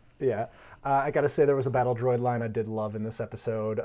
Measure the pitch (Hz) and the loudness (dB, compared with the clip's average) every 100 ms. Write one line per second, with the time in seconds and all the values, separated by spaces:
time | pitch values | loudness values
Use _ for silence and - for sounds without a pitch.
0 | - - 131 104 117 - - - 139 139 | -20 -4 -2 0 -4 -8 -20 -8 0 2
1 | 139 151 143 - 143 139 127 127 123 113 | 2 2 2 4 4 4 2 2 2 2
2 | 127 120 123 120 117 113 107 110 107 107 | 2 2 2 0 -2 -2 -4 -4 -4 -4
3 | 110 - 113 117 - 110 107 110 | -6 -6 -8 -6 -4 -2 -2 -4